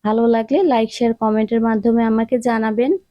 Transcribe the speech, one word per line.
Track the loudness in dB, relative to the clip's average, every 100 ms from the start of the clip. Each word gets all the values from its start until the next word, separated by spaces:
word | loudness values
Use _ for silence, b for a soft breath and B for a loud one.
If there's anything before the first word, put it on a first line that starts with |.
ভালো | -2 0 2
লাগলে | 0 0 0
লাইক, | 2 2 -2
শেয়ার, | -2 -2
কমেন্টের | 0 0 0 0 0
মাধ্যমে | 0 0 0 2
আমাকে | 2 0 0 -2
জানাবেন | 0 -2 -2 -2 0 -2 _